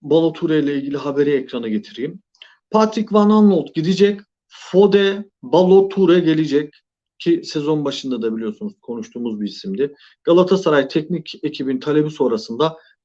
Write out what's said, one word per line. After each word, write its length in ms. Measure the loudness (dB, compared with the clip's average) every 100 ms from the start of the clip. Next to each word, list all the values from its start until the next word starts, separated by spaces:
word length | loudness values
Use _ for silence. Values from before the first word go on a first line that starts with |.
Baloture 580 | 0 2 2 0 0 0
ile 160 | 0 -2
ilgili 220 | -4 -6
haberi 340 | -4 0 0
ekrana 360 | 0 -2 -8 -4
getireyim. 520 | -6 -6 -10 -10 -12 _ _ -20 _ _
Patrick 440 | 0 0 -2 -2 2
Van 140 | 4
Aanholt 460 | 4 4 4 -2 -4
gidecek. 460 | -2 2 2 0 -10 _ _
Fode, 840 | -20 -2 4 4 4 2 -2 -10 _
Baloture 760 | 0 2 6 6 4 2 4 4
gelecek. 540 | 4 0 2 0 -2 _ _ _ _ -6
Ki 220 | -2 -2
sezon 420 | -2 -6 -2 -2 -2
başında 360 | -6 -6 -4
da 140 | -4 -4
biliyorsunuz 380 | -8 -8 -12 -12
konuştuğumuz 600 | -14 -12 -12 -10 -8 -6
bir 60 | -8
isimdi. 480 | -10 -10 -6 -6 -8 _ _
Galatasaray 640 | 0 2 2 0 0 0 0
teknik 480 | -4 -4 -8 -10 -10
ekibin 360 | -10 -8 -6 -6
talebi 300 | -2 -2 -2
sonrasında 680 | -2 -2 -2 -6 -2 -2 -4 _ _